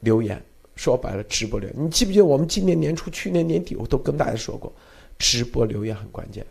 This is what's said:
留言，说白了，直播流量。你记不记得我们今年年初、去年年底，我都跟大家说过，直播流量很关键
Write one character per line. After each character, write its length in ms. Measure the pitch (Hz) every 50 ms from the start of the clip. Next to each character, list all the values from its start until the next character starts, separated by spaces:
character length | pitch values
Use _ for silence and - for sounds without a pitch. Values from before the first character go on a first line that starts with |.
留 200 | - 113 110 113
言， 220 | 117 104 98 - - - - - - - _
说 200 | - - 151 123
白 180 | 127 - - 98
了， 80 | 98 110
直 220 | - - - 113
播 120 | 104 107 104
流 100 | 101 98
量。 140 | - - 151
你 60 | 160
记 140 | 160 - 233
不 80 | 196 190
记 60 | 208
得 60 | 196
我 120 | 160 139
们 100 | 135 165
今 180 | 160 - 208 190
年 140 | 185 170 165
年 160 | 156 147 165
初、 140 | 160 - 175
去 200 | 160 - - 196
年 160 | 180 170 165
年 180 | 165 160 - 175
底， 120 | - -
我 100 | - 110
都 100 | 117 143
跟 200 | 123 - 143 143
大 120 | 147 143 -
家 80 | 113
说 200 | 113 - - -
过， 160 | 110 - - - - - - - - - - - -
直 260 | - - - 120 120
播 200 | - - 127 117
流 180 | 107 - 104 104
量 160 | 110 110 98
很 100 | 104 -
关 200 | - - - 101
键 140 | 98 101 104 -